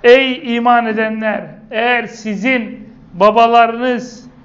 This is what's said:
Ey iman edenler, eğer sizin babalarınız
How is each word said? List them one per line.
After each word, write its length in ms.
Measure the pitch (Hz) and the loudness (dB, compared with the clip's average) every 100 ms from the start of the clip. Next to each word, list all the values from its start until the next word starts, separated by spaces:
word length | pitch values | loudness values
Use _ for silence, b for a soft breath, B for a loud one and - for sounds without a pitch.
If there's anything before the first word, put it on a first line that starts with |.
Ey 520 | 240 254 262 254 240 233 | 6 4 4 -4 -4 -2
iman 300 | 240 240 233 | 2 2 0
edenler, 560 | 214 220 220 220 202 - - - | -4 -4 -4 -6 -6 -10 -18 -10
eğer 320 | 220 240 240 | -4 -2 -2
sizin 840 | 226 - 220 196 233 262 214 - - - - | -4 -10 -10 -6 -2 -2 -4 -14 -20 -20 -20
babalarınız 1160 | 175 202 214 233 233 233 226 254 240 - - - - | 0 2 4 4 4 2 0 -4 -4 -8 -18 -20 -20